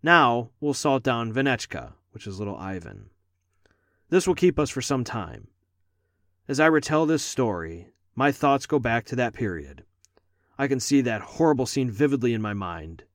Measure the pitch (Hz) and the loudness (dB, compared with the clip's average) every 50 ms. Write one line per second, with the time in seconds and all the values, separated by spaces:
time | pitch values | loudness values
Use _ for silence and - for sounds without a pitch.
0 | - 156 170 170 147 123 120 120 117 113 _ _ - 147 139 - - 151 139 131 | 6 8 8 8 8 6 4 2 -2 -6 _ _ -2 -2 -2 0 0 2 0 2
1 | 113 139 123 117 117 113 110 127 135 139 127 113 - - - - - - - _ | 2 0 0 0 0 -2 -2 0 2 2 0 0 -2 -8 -10 -12 -12 -12 -18 _
2 | _ _ _ 110 - 107 95 95 107 101 98 - 90 95 95 90 - 57 50 50 | _ _ _ -16 -14 -12 -10 -8 -8 -8 -8 -8 -10 -10 -10 -10 -12 -14 -18 -18
3 | 101 - _ _ _ _ _ _ _ _ _ _ _ _ _ _ _ _ _ _ | -20 -20 _ _ _ _ _ _ _ _ _ _ _ _ _ _ _ _ _ _
4 | _ _ - 190 180 185 175 - - 180 156 - 151 131 - 135 123 - 139 131 | _ _ 2 2 4 2 0 4 4 4 4 4 -2 -2 -2 -6 -4 -2 -2 -2
5 | 123 - - 117 95 - - - - - _ _ _ _ _ _ _ _ _ _ | -2 -4 -6 -8 -8 -8 -12 -16 -20 -20 _ _ _ _ _ _ _ _ _ _
6 | _ _ _ _ _ _ _ _ _ - 143 131 156 160 160 151 - - 156 156 | _ _ _ _ _ _ _ _ _ -6 0 2 4 4 4 4 2 2 0 0
7 | 160 151 160 147 - - - - 131 113 98 87 82 80 82 90 - - _ _ | 2 2 0 0 -2 -4 -4 -2 -2 -2 -2 -4 -6 -8 -10 -14 -16 -18 _ _
8 | _ _ _ 113 131 147 - - - 143 139 139 - - 156 143 113 120 113 117 | _ _ _ 0 0 0 0 0 0 0 0 0 0 -2 -2 -2 0 0 -2 -2
9 | 113 - - 123 123 117 - - 127 104 90 80 71 69 69 65 - _ _ _ | -2 -4 -4 -2 -2 -4 -4 -6 -6 -6 -6 -8 -10 -14 -18 -20 -20 _ _ _
10 | _ _ _ _ _ _ _ _ _ _ _ - 139 139 139 131 - - 143 139 | _ _ _ _ _ _ _ _ _ _ _ -6 -2 -2 -2 -2 0 2 2 2
11 | 127 120 113 104 - - - - 165 160 151 127 131 120 - 143 131 123 104 98 | 4 2 -2 -4 -6 -12 -2 2 4 4 4 4 0 -2 0 -2 -2 -2 0 2
12 | 147 143 139 135 113 123 117 110 107 107 104 101 95 90 85 85 78 80 82 - | 2 2 2 2 2 0 0 0 -2 -4 -4 -4 -6 -6 -8 -8 -10 -14 -16 -18
13 | - _ | -20 _